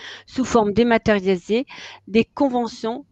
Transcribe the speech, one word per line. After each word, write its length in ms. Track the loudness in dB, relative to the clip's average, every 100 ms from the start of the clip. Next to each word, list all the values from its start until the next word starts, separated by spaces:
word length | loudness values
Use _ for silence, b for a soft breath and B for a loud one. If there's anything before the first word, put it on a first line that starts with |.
| B B -10
sous 200 | -6 0
forme 260 | 2 2
dématérialisée, 920 | 2 2 2 2 0 2 -2 0 -2 -2 B B B -2
des 160 | 0
conventions 840 | 0 0 0 0 -4 -6 -8 -8 -12